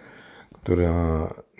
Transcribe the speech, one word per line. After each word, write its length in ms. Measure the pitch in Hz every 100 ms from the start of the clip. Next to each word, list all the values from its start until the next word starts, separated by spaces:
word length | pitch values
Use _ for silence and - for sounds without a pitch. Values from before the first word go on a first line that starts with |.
| - - - - -
która 800 | - - 87 85 85 82 80 80 - -